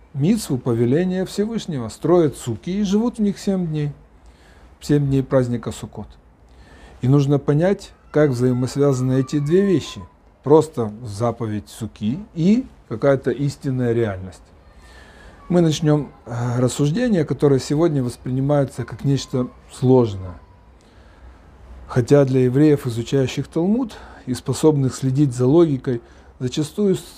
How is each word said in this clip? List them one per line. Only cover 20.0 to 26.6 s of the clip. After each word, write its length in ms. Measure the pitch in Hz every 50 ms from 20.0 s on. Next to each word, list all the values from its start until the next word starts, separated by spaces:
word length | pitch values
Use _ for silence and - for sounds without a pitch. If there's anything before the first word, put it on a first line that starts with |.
| 120 110 101 98 92 92 87 - - - - - - - - - _ _ _ - - - - - - - - - - - - - - - - - -
Хотя 380 | - - 131 117 - 143 143 143
для 160 | 131 131 131
евреев, 480 | 127 127 123 139 151 156 147 143 - 135
изучающих 580 | 113 113 117 - - 139 131 120 - - 135
Талмуд 500 | - - 165 165 185 214 240 269 214 - - - - - - -
и 80 | 131 127
способных 600 | 123 - - 127 - - 156 151 139 135 127 123
следить 360 | - - 131 131 139 151 139 120
за 140 | 123 127
логикой, 560 | 127 143 170 175 165 139 127 - 139 123 117 - - - - - - - -
зачастую 560 | 131 123 - 151